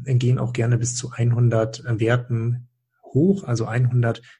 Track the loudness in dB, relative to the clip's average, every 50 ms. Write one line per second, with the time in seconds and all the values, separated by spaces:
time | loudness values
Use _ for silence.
0 | -4 0 0 2 2 2 0 0 0 -4 -2 -2 0 0 2 0 0 -2 -4 -6
1 | -8 -10 -6 -2 0 0 2 4 2 2 4 2 0 0 -4 -10 -6 -6 -2 -2
2 | 2 2 2 0 0 -2 -4 -4 -2 -2 -4 -6 -8 _ _ _ _ _ _ _
3 | _ -4 0 2 4 4 2 0 0 -4 -2 -2 -2 -2 0 0 0 2 2 2
4 | 2 0 0 -4 -8 -20 -20 _